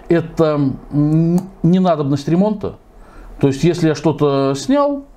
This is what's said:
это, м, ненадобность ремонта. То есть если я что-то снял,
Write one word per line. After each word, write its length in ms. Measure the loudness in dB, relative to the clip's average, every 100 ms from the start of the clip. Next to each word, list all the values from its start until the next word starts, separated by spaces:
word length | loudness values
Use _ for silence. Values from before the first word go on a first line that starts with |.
| -2
это, 520 | -2 -2 0 0 2 -2 -4 -6
м, 500 | -2 2 2 2 0 -4 -2
ненадобность 640 | 0 2 2 0 -2 -2 0
ремонта. 500 | 0 0 -2 -8 -10 _ -20 -20 -20 -16 -2
То 80 | 0
есть 160 | 2
если 260 | 0 2 0
я 40 |
что-то 600 | 0 -2 0 0 2 0 -2
снял, 480 | 0 0 0 -2 -10